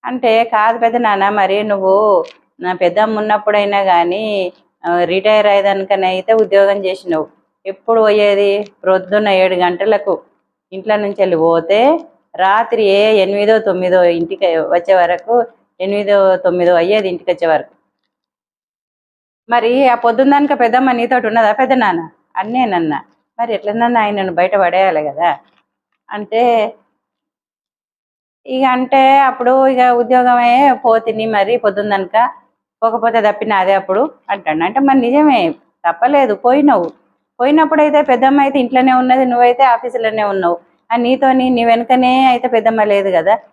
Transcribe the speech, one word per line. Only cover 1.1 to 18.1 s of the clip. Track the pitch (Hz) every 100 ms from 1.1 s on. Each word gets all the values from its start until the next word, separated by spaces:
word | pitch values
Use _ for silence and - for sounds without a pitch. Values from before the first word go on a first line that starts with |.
| 202 196
మరి | 208 190 196
నువ్వు | 214 202 190 190 214 185 165 - _ _
నా | 180
పెద్దమ్మ | 185 175 185 214 214
ఉన్నప్పుడైనా | 214 214 208 208 202 202
కానీ, | 196 175 170 190 220 208 180 - _ _ 175
ఆ, | 175
రిటైర్ | 175 185 202 214 208
అయ్యేదానికనైతే | 202 196 196 190 196 185 185 185
ఉద్యోగం | 226 202 196 196 202 185
చేసినావు, | 185 180 160 151 _ _ _ 190
ఎప్పుడు | 196 - 226
పోయేది? | 214 208 208 202 202 202 208 _
ప్రొద్దున | 185 185 185 208 214
ఏడు | 190 185 180
గంటలకు | 180 175 196 208 202 170 _ _ _ _ _
ఇంట్లో | 190 190 208
నుంచి | 202 202
వెళ్ళి | 190 165
పోతే | 165 170 165 202 262 330 - _ _ -
రాత్రి | 190 208 226 -
ఏ | 208 196 214 220
ఎనిమిదో | 190 202 208 220
తొమ్మిదో | 214 185 180 185
ఇంటికి | 175 170 165 190 180
వచ్చే | 165 156 175 175
వరకు, | 185 170 175 202 240 233 _ _ _
ఎనిమిదో | 190 202 202 202 190 185
తొమ్మిదో | 185 180 175
అయ్యేది | 175 175 214 190
ఇంటికి | 180 -
వచ్చే | 170 165
వరకు. | 156 - _ _ _ _